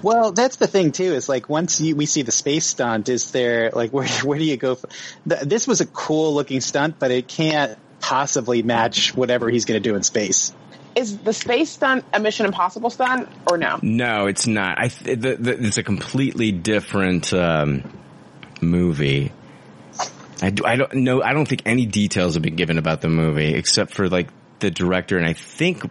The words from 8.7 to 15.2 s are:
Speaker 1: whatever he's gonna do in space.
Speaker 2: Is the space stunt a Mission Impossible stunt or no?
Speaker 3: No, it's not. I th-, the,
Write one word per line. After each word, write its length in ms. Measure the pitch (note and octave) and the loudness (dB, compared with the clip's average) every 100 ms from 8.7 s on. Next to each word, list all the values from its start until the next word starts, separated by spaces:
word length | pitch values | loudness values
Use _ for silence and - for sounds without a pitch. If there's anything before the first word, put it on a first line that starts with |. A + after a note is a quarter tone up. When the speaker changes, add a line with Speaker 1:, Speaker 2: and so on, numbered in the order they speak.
| A#2 A2+ - - - | 2 2 2 0 0
Speaker 1:
whatever 340 | B2 B2 A2+ | 2 2 2
he's 160 | A#2+ A2 | 0 2
gonna 140 | A2 | 0
do 160 | A2+ G2+ | 2 0
in 80 | |
space. 500 | F#2+ A2+ G#2 G2 - - - - - - | 0 0 0 0 -2 -6 -20 -20 -4 -2
Speaker 2:
Is 220 | A#3+ G3+ | -2 -4
the 140 | G#3 | -4
space 360 | A3+ - B3 D#4 | -2 0 0 0
stunt 360 | - C#4 C4 - | 0 0 0 0
a 60 | G#3 | -2
Mission 260 | G#3+ G#3+ G3+ | 0 0 -2
Impossible 440 | F#3+ F3+ A3+ A#3 | 0 -2 -2 -6
stunt 400 | A#3+ B3+ B3+ - - - | -2 -2 0 -4 -6 0
or 80 | F3 | 0
no? 220 | C#3 - | 0 -2
Speaker 3:
No, 440 | - A2+ B2 A2 G2+ | 0 0 0 2 0
it's 220 | G2 A#2+ | 0 0
not. 320 | G#2+ F#2+ D2 | 0 0 0
I 80 | A#2+ | -2
th-, 320 | - - | -2 -4
the, 160 | B2 | -2